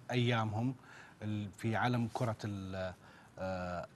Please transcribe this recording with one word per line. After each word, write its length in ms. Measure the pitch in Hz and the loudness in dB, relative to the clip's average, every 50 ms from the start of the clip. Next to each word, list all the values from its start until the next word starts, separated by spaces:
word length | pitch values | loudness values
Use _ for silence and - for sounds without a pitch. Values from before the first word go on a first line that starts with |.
| - - | -6 0
أيامهم 640 | 120 123 120 120 120 113 110 110 101 110 117 131 135 - - - - - - - - - | 2 4 4 6 4 4 2 2 2 2 2 2 0 -2 -8 -16 -18 -18 -18 -20 -12 -6
ال-، 280 | 107 107 107 107 104 98 87 - | -4 -2 -2 0 -2 -4 -6 -2
في 180 | - 113 110 | 0 2 4
عالم 340 | 98 107 127 123 120 117 113 - | 4 4 4 4 2 2 0 0
كرة 240 | - 131 117 107 - - | 0 0 0 0 0 -2
ال-، 480 | 107 101 98 95 95 95 95 92 92 87 - - - - - - - - - | -4 -4 -4 -4 -4 -4 -2 -4 -4 -6 -8 -14 -20 -20 -20 -20 -20 -8 -4
آه، 480 | 92 92 95 92 90 90 90 85 - - - | -2 -2 -2 -2 -2 -2 -2 -4 -4 -6 -8